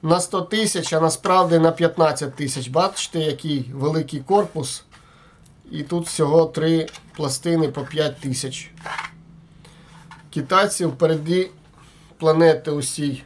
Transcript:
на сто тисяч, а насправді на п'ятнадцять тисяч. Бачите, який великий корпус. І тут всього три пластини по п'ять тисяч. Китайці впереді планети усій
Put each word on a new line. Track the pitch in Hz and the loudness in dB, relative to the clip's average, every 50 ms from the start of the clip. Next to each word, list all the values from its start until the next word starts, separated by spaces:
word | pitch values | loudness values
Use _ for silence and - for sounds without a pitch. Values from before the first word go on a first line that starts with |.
на | - 156 165 180 | 2 2 2 2
сто | 180 - - 190 | 2 -2 -4 -4
тисяч, | 175 - - 220 220 202 - 185 151 - - | -4 -2 -2 0 0 0 -2 -2 -4 -2 0
а | 160 | 2
насправді | 160 160 156 - - - 180 - 180 170 165 165 | 2 2 0 -2 0 2 4 4 4 4 4 4
на | 160 165 | 4 4
п'ятнадцять | 160 - 170 165 165 - 165 156 143 - - 139 131 | 2 2 0 0 2 4 2 2 2 0 -6 -8 -6
тисяч. | - 151 135 131 127 123 117 | -6 -6 -6 -4 -6 -8 -2
Бачите, | 127 160 180 190 190 - - - - 170 | 0 0 0 0 0 -4 -10 -6 -4 -4
який | 160 156 139 139 - 160 147 139 123 113 131 | -2 -2 -4 -4 -4 -4 -4 -4 -4 -6 -8
великий | 139 135 147 156 160 156 - - 147 | -4 -2 -2 0 -2 -4 -4 -8 -10
корпус. | 135 - 190 208 202 - - 160 139 131 - - - _ - - _ _ _ - - - _ _ - - - _ _ - | -4 2 2 2 2 2 -4 -8 -8 -6 -8 -12 -14 _ -20 -20 _ _ _ -20 -20 -20 _ _ -20 -20 -20 _ _ -14
І | - 151 147 | -10 -10 -8
тут | - 175 175 165 165 | -4 -4 -4 -4 -4
всього | - - 156 143 147 165 165 | -2 -2 0 4 6 4 4
три | 160 - - 151 160 165 165 160 160 - - - - - | 4 0 -2 0 2 2 0 0 -2 -8 -18 -20 -20 -10
пластини | - 156 139 131 - - 170 170 165 160 143 | -6 -4 -4 -4 -4 -2 0 0 2 0 0
по | - - | -2 -6
п'ять | 135 131 - 151 151 147 139 - | -8 -8 -2 -2 -2 -2 -2 -6
тисяч. | - 139 127 - - 135 127 - - - - - - - - - - - - - - - - - - - - - - - - - - - - - - - - - - - | -6 -6 -6 -4 -6 -8 -8 -10 -14 -16 -20 -16 -12 -12 -10 -10 -10 -12 -14 -18 -20 -20 -20 -20 -20 -20 -20 -20 -20 -20 -20 -20 -20 -20 -20 -20 -20 -20 -20 -20 -20 -10
Китайці | - 160 - 131 185 185 202 208 202 - 180 | -8 -8 -4 2 2 4 4 4 0 -2 -2
впереді | 160 131 - 170 156 160 156 151 160 175 185 185 185 - - _ _ _ - - - _ - - - - _ | -2 0 2 2 2 2 0 0 0 0 0 0 -2 -6 -20 _ _ _ -20 -20 -20 _ -20 -20 -20 -16 _
планети | 160 156 156 156 170 160 156 156 - 160 | 2 2 4 6 8 6 6 4 2 -4
усій | 147 147 135 131 - - 147 143 135 123 - | -4 -2 -4 -4 -4 -4 -4 -4 -4 -6 -10